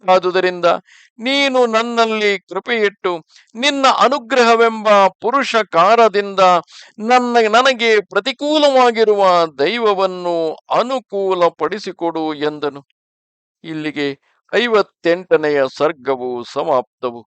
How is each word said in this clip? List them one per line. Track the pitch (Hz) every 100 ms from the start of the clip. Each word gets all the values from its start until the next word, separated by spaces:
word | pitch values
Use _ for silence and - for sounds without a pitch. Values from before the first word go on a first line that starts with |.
ಆದುದರಿಂದ | 190 185 180 180 185 180 170 180 _ - _ _
ನೀನು | 226 277 277 254 247
ನನ್ನಲ್ಲಿ | 220 233 233 226 214 208 196
ಕೃಪೆಯಿಟ್ಟು | _ 175 262 233 208 202 190 175 160 _ _
ನಿನ್ನ | 220 269 277 262 220
ಅನುಗ್ರಹವೆಂಬ | 220 277 226 262 233 226 233 220 214 202 190 -
ಪುರುಷಕಾರದಿಂದ | 202 269 247 226 214 165 180 226 226 196 202 190 185 180 - - - -
ನನ್ನ, | 214 247 247 240 220
ನನಗೆ | 220 262 247 233 214
ಪ್ರತಿಕೂಲವಾಗಿರುವ | 185 190 208 254 294 311 294 262 247 220 214 208 196 175 165 135
ದೈವವನ್ನು | 147 233 220 196 190 180 175 170 160 - _
ಅನುಕೂಲಪಡಿಸಿಕೊಡು | 151 233 262 _ 202 190 185 170 165 156 202 196 175 170 160 160
ಎಂದನು. | 151 147 151 143 139 139 _ _ _ _ _ _ _
ಇಲ್ಲಿಗೆ | 165 156 151 143 143 139 _ _ _
ಐವತ್ತೆಂಟನೆಯ | 190 240 214 - _ 170 175 185 160 151 147 131
ಸರ್ಗವು | - 147 160 123 131 123 123
ಸಮಾಪ್ತವು. | 117 135 165 135 123 _ 127 120